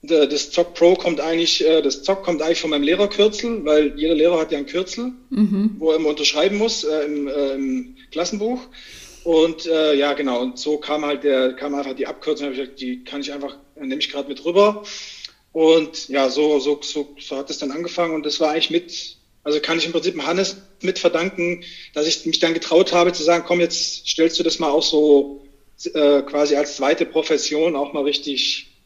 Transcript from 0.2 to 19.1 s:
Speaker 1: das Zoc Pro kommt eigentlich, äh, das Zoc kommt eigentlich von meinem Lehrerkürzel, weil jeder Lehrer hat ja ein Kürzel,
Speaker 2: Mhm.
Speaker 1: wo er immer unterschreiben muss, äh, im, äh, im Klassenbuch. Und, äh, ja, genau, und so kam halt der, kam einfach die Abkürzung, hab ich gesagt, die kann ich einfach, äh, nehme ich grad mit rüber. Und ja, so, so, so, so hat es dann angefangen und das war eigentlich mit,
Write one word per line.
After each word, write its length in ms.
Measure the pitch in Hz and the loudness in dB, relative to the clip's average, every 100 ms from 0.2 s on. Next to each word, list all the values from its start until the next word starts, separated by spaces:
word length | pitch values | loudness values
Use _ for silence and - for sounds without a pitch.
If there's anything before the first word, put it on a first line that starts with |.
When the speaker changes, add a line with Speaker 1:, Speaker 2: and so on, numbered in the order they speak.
| 139 | 4
Speaker 1:
das 240 | 143 - | 0 -2
Zoc 220 | - 175 | -2 -2
Pro 220 | - 170 185 | 4 4 4
kommt 240 | 175 151 | 0 -2
eigentlich, 440 | 156 165 165 - 156 | -2 0 0 2 4
äh, 160 | 160 | 4
das 220 | 143 127 | 2 -2
Zoc 200 | - 196 | -2 -2
kommt 180 | - 160 | -2 -2
eigentlich 180 | 156 170 | 0 0
von 100 | 160 | 0
meinem 140 | 147 | 0
Lehrerkürzel, 800 | 143 180 202 202 208 208 240 226 151 | 0 2 0 2 2 2 -4 -4 2
weil 280 | 151 147 143 | 4 4 0
jeder 180 | 156 156 | 0 4
Lehrer 240 | 165 175 | 4 2
hat 120 | 156 | 0
ja 60 | 147 | -4
ein 80 | 139 | -4
Kürzel, 480 | 165 185 - 247 254 _ | -6 -6 -6 -8 -10 _
Speaker 2:
Mhm. 460 | 247 214 196 214 202 | 0 0 2 -2 0
Speaker 1:
wo 120 | 160 | 0
er 60 | 160 | 2
immer 120 | 156 | 0
unterschreiben 480 | 151 143 156 180 202 | 0 -2 2 0 0
muss, 260 | 220 220 | -2 -2
äh, 220 | 156 156 147 | -4 -2 -4
im, 220 | 147 139 | -4 -4
äh, 260 | 139 139 | -2 -2
im 420 | 135 135 131 123 - - | -2 -4 -6 -8 -18 -12
Klassenbuch. 480 | 156 175 208 220 247 - - - - - - | -6 -6 -4 -4 -6 -10 -20 -20 -20 -20 -10
Und, 420 | 170 160 165 160 170 | 0 4 4 0 -2
äh, 260 | 160 156 143 | 2 4 2
ja, 180 | 143 | 2
genau, 280 | 139 139 123 | 0 -2 -2
und 180 | 127 123 | -2 -4
so 180 | 147 147 | -4 -4
kam 280 | - 151 147 | -2 -2 -2
halt 180 | 143 | -2
der, 300 | 143 131 127 | 2 2 2
kam 200 | 131 147 143 | -2 -6 -4
einfach 180 | 135 131 | -6 -6
die 100 | 135 | -8
Abkürzung, 400 | - - 147 143 | -6 -4 -4 -4
hab 60 | |
ich 60 | 131 | -6
gesagt, 220 | 131 - | -8 -8
die 220 | 127 127 - | -8 -8 -10
kann 160 | 143 | -10
ich 100 | 139 | -10
einfach, 240 | 143 139 - _ - | -8 -10 -12 _ -12
äh, 100 | 139 | -8
nehme 160 | 139 | -6
ich 100 | - | -4
grad 160 | 143 139 | -6 -8
mit 160 | 139 | -6
rüber. 400 | 165 180 208 208 - - - - - _ _ | 0 4 4 2 -10 -14 -16 -18 -20 _ _
Und 560 | 160 160 165 156 - - | 2 6 6 4 -8 -6
ja, 200 | 135 131 | 0 0
so, 300 | 131 151 147 | 2 2 2
so, 200 | 135 143 | 2 -2
so, 340 | - 151 139 - | -4 -8 -8 -12
so 180 | - 135 | -12 -10
hat 120 | 139 | -8
es 100 | 147 | -8
dann 120 | 143 | -8
angefangen 420 | 143 175 175 170 156 | -6 -8 -4 -2 -2
und 100 | 147 | -4
das 140 | - | 0
war 100 | 156 | 0
eigentlich 200 | 156 156 | 0 0
mit, 460 | 165 175 - - | -2 -4 -14 -14